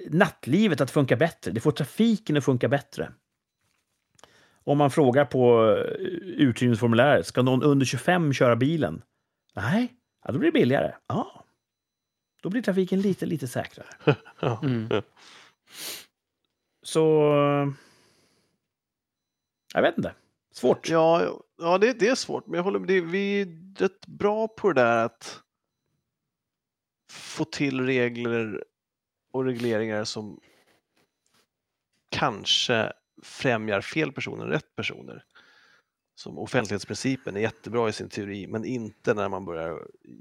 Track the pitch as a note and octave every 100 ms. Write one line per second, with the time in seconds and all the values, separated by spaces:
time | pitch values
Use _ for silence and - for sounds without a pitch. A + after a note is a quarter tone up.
0 | - D#3 G3+ - A2+ F3 G#3+ C#3+ C3+ D#3
1 | B2+ B2 D#3+ - - A2 D#3 - D3+ -
2 | A3+ G#3+ - D3 C#3 B2 B2 C#3 - -
3 | D#2 - _ _ _ _ _ _ _ _
4 | _ _ - _ _ _ - C#3+ C#3+ D#3+
5 | C3+ C3 C#3+ C3 B2 A#2 A2 G2+ - -
6 | - - - - C#3 A2+ B2 A2 A#2 A2+
7 | C#3+ A#2 - - B2+ B2+ D3 C#3 B2+ B2+
8 | - F3+ D#3 C3 B2+ A#2 C3+ E3 F2+ E2
9 | - _ _ _ _ - G#2 G#3 B3 -
10 | _ _ - C3 D#4+ D#4 B2+ C#3 D2 -
11 | - E3+ - - _ _ _ _ _ _
12 | _ _ _ _ E3 A#3 G#3+ F#3+ F#3 F#3+
13 | G3 F3+ F3 D#3+ B2 - - - - -
14 | - B2+ - - B2+ A2+ C#3 A#2 A2 A2
15 | - _ - - - _ _ - - -
16 | - _ _ _ _ _ _ _ - D#3+
17 | D#3+ D#3 D3 D3 C#3+ C#3+ C#3+ C#3 _ _
18 | _ _ _ _ _ _ _ _ _ _
19 | _ _ _ _ _ _ - - C#3+ E4+
20 | E2+ - _ _ _ - - F3 - E3
21 | D#3+ E3+ F3 - - - E3+ F#3+ A3 A#3+
22 | A3 C4 - C3+ - E3 F#3 G3+ F3+ F#3+
23 | E3 F#3+ G3+ G3+ F#3+ D#3+ F#3+ G3 F#3+ -
24 | - D3 G3+ G#3+ A3 - G3+ C3+ A#2 A#2
25 | A#2 - - - _ _ _ _ _ _
26 | _ _ _ _ _ _ _ _ _ _
27 | _ - - - D3+ - C#3+ C3 B2+ C3
28 | A#2+ A#2+ A#2+ A#2 A2 G2 - _ _ _
29 | _ _ _ C3 C3 A#2+ A#2+ G#2+ A2 G#2+
30 | G#2+ A2+ G#2 - _ _ _ _ _ _
31 | _ _ _ _ _ _ _ _ _ _
32 | _ - C#3+ G2+ G2 - - A2+ G#2 -
33 | _ _ - - C#3 A2+ A2 G2+ - D#3+
34 | D3+ C#3 - - A2+ D3+ - - - -
35 | B1+ - - _ _ _ _ _ _ _
36 | _ - - - G#2+ B2+ A2 G2+ - G#2+
37 | B2+ C3 - G2 A2 - - A#2 A2+ G#2+
38 | G#2 - G2+ G2+ F#2 A2 G#2+ B2+ G#2+ -
39 | - G#2 G2 F#2+ F#2 E2 E2 D#2+ - _
40 | - A#1+